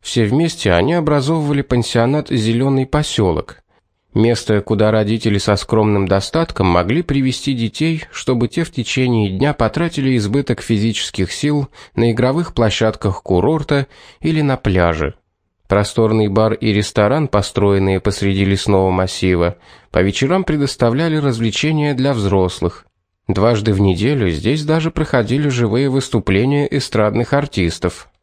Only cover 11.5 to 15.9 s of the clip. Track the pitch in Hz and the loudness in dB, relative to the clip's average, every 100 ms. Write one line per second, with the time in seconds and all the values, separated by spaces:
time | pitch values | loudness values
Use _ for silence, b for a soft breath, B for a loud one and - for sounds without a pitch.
11.5 | 147 139 B B - 117 113 123 147 170 | -2 -4 B B 0 0 2 0 0 -4
12.5 | - 113 - 110 104 104 90 - 92 104 | 0 0 2 0 0 -4 -4 0 2 2
13.5 | 160 139 143 139 B B B 160 160 147 | 0 0 -2 -2 B B B -2 0 0
14.5 | 131 113 92 87 80 71 - _ _ _ | 0 0 2 2 0 -4 -6 _ _ _
15.5 | _ _ 98 101 | _ _ 0 0